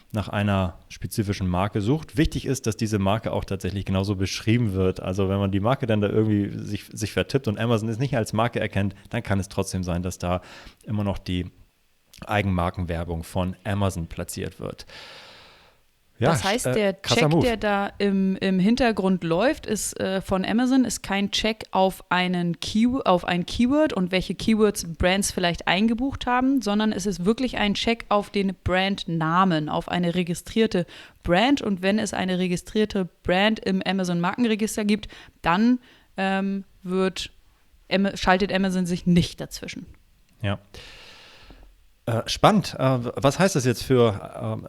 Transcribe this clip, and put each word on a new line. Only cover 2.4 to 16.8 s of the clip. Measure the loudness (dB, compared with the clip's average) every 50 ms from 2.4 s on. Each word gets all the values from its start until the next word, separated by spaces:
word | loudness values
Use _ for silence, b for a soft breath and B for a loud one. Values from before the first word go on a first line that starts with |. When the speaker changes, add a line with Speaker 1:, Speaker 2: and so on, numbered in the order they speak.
| -4
Speaker 1:
ist, | -2 -4 -2 -2
dass | -4 -2
diese | -2 -2 0 0
Marke | 2 2 2 0 0 -2 -2 -2
auch | -2 -2
tatsächlich | -4 -6 -4 -4 -4 -4 -4 -4
genauso | -2 0 0 0 0 -2
beschrieben | -2 -2 -4 -4 -4 0 0 2 2 2 0 0
wird. | 2 0 0 0 -2
Also | -4 -4 -2 0 0 0
wenn | 0
man | 0 0 0
die | 0 0
Marke | 0 0 0 0 0
dann | 0 0 2
da | 2
irgendwie | 2 2 2 2 2 2 2 0 -2 -4
sich, | -8 -8 -8 -8 -8 -10
sich | -10 -10 -8 -6 -4
vertippt | -2 -4 -4 0 -2 -2 -2
und | -2 -4 -2
Amazon | 0 0 0 0 0 -2
es | -4 -2
nicht | -2 -2 0
als | -2 -2 0 0
Marke | 0 0 0 0 -2
erkennt, | -4 -2 0 0 0 0 -2 B B B
dann | -6 -6
kann | -2 -2 -2 -2
es | -2 -4
trotzdem | -4 -4 -4 -4 -4 -4 -4
sein, | -2 -2 -2
dass | -2 -4 -6
da | -4 -2 -2 -2 -2 B B B B B B B B -10
immer | -6 -4 -2 -2
noch | -2 -4 -4
die | -4 -4 -4 -4 -4 -6 -10 -18 -20 _ _ _ _ _ _ _ _ _ -20 -16 -8
Eigenmarkenwerbung | -2 0 0 2 2 2 2 0 0 -2 -4 -4 -4 -4 -4 -4 -4 -6 -6 -6
von | -6 -4 -2 -2 -2 -4 -6 -6
Amazon | -4 -2 0 0 0 0 -2 -6
platziert | -8 -8 -10 -10 -8 -8 -8 -8 -8 -8 -8
wird. | -10 -10 -10 -12 -16 B B B B B B B B B B B B B B B B B B B B _ _ _ _ _ _ 0
Ja, | 2 2
Speaker 2:
Das | 2 2 2
heißt, | 0 0 0 0
Speaker 1:
äh, | 0 0
Speaker 2:
der | 2